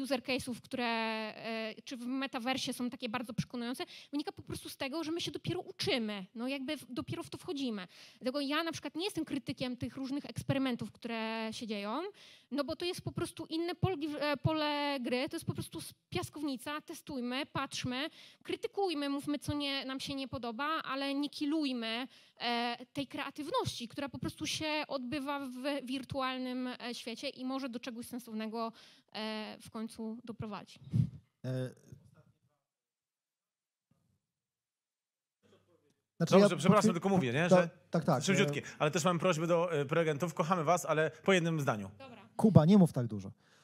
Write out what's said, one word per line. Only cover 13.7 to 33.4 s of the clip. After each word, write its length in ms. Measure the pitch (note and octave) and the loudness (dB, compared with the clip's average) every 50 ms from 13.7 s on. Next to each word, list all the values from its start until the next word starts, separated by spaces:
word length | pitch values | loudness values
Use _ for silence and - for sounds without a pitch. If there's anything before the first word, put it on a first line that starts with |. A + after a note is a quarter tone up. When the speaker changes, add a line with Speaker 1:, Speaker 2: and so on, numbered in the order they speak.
| F4+ | 0
Speaker 1:
pol-, 240 | - - F#4 F#4+ C#4+ D4+ D4+ D4 D4 | 4 4 4 4 2 0 -2 -2 0
e, 160 | C#4+ D4 D4 | 2 0 0
pole 600 | C#4 - D#4+ D#4+ D#4 D4+ D4 D4 C#4+ D4 C#4+ C#4+ C#4 | 2 2 2 2 4 2 2 2 2 2 0 0 0
gry, 280 | A#3 E4 B3+ B3 C#4 D#4 | 0 0 0 0 0 -2
to 80 | - | -4
jest 100 | E4 - | -6 -4
po 80 | - E4+ | -4 -4
prostu 240 | - D#4+ - - E4 | -4 -6 -8 -8 -10
s-, 160 | - - - _ _ - | -10 -10 -16 _ _ -6
piaskownica, 680 | - G4 - - - D#4 D4 C#4+ C4 A3+ - D4+ D4 D4+ | -4 -4 -4 -4 -6 -4 -2 -2 -2 -4 -4 -6 -6 -8
testujmy, 680 | - - D#4+ - - - D4 B3+ A#3+ B3 B3 C4 D4+ | -8 -10 -14 -12 -10 -8 -6 -4 -4 -2 -2 -4 -4
patrzmy, 640 | - - D#4 C4+ C#4 - - - B3+ B3 B3+ C#4 E4 - - - - - _ | -4 -4 -4 -4 -4 -4 -4 -4 -2 -2 -2 -2 -4 -6 -12 -20 -20 -20 _
krytykujmy, 640 | - - F4+ - - - - G4 G4+ F#4 D#4+ C#4+ C#4+ C#4 | -6 -6 -6 -4 -4 -6 0 0 0 2 2 0 0 0
mówmy, 300 | C#4 C#4+ - D4 D4 - | -2 -2 0 -2 -2 -2
co 160 | - - D4+ | -2 -2 -2
nie, 300 | D4 D4 C#4 C#4 C#4 - | 0 0 0 -2 -2 -2
nam 160 | C4 C4+ C4+ | -4 -6 -6
się 140 | - - C#4 | -6 -6 -4
nie 140 | C4+ C4+ B3 | -6 -6 -6
podoba, 380 | C#4 C4+ A#3+ A#3 A3+ A3+ C#4+ | -6 -6 -4 -4 -4 -2 -2
ale 480 | D4+ D#4+ D#4 - - C4 C4+ C#4 C#4 C#4 | 0 0 -2 -2 -2 -4 -2 0 0 0
nie 160 | C#4 D4 C4+ | 0 0 -2
kilujmy, 800 | - - D4+ C#4+ D#4 D#4+ D4 C4+ B3+ A#3+ A3+ A3+ A3+ A#3+ C4 - - - - - _ - | -2 -2 -2 0 2 2 2 2 0 -2 -2 -2 -2 -4 -4 -6 -10 -20 -20 -20 _ -6
e, 360 | - A#3+ A#3+ A#3 A#3+ A#3+ A#3 - B3+ _ | -2 0 0 0 0 -2 -4 -6 -10 _
tej 140 | - C#4+ C#4 | -6 -6 -6
kreatywności, 800 | - - D4+ C#4 C#4 - - C#4+ D#4+ A4+ B4 G4+ - - - A#3+ - | -6 -6 -8 -8 -8 -8 -8 -6 -2 0 0 0 0 -4 -6 -10 -8
która 200 | - D4 - - | -6 -6 -8 -6
po 100 | - - | -6 -6
prostu 280 | - D#4+ - - D#4 | -6 -6 -6 -4 -6
się 380 | - - - D#4+ D#4 D4+ D4+ C#4+ - | -4 -4 -2 -2 0 0 -2 -2 -2
odbywa 520 | C#4 C#4 B3 A#3+ D4+ D4 C4 C#4+ C#4+ C#4 | -4 -4 -4 -4 -4 -4 -2 -2 -4 -4
w 460 | C#4 C4 B3 B3+ B3+ C#4+ C#4+ C#4 C4 | -4 -6 -8 -4 -4 -2 -2 -2 -4
wirtualnym, 800 | A#3 C4 C4+ C4 - - C#4 C4 C4 C4 B3+ B3+ B3+ B3 B3+ B3+ | -4 -6 -6 -6 -4 -4 -2 -2 -2 -2 -2 -4 -4 -4 -4 -4
e, 280 | B3 B3 - G#3 B3 A#3+ | -4 -6 -6 -8 -8 -8
świecie 340 | - - A#3+ A3+ A#3 D4 C4+ | -6 -8 -8 -8 -6 -6 -8
i 160 | - - B3+ | -6 -6 -6
może 240 | B3+ C4+ C4+ C4+ C4 | -4 -4 -2 -4 -4
do 120 | A3 B3 | -8 -6
czegoś 260 | - C4+ A3+ A#3 A#3 | -8 -8 -10 -10 -10
sensownego, 640 | - - B3 - A#3 A3 G#3+ A3 A3 G#3+ A#3 A3+ A3+ A3+ - - - - - _ _ | -8 -10 -10 -10 -8 -6 -4 -4 -4 -4 -4 -4 -4 -6 -10 -20 -20 -20 -20 _ _
e, 460 | - - A3 A3 A3 G#3+ G#3+ G#3 G#3+ - | -8 -6 -6 -4 -4 -6 -8 -10 -12 -14
w 80 | - - | -16 -12
końcu 480 | - A3 A3 A3+ - - A3+ A3 A3 A#3+ - | -8 -8 -8 -8 -8 -8 -8 -8 -8 -10 -10
doprowadzi. 540 | - A3+ - A#3 G#3+ G#3 F3+ - - - - - - - - - - - - _ _ _ _ - | -12 -10 -8 -8 -8 -8 -8 -10 -12 -18 -20 -10 0 4 4 4 4 2 -12 _ _ _ _ -6
Speaker 2:
E, 260 | B2+ C3 B2+ B2+ B2 - - - - - - - - _ - - _ _ _ _ _ _ _ _ _ _ _ _ _ _ _ _ _ _ _ _ _ _ _ | -4 -4 -2 -4 -6 -8 -14 -20 -20 -20 -20 -20 -20 _ -20 -20 _ _ _ _ _ _ _ _ _ _ _ _ _ _ _ _ _ _ _ _ _ _ _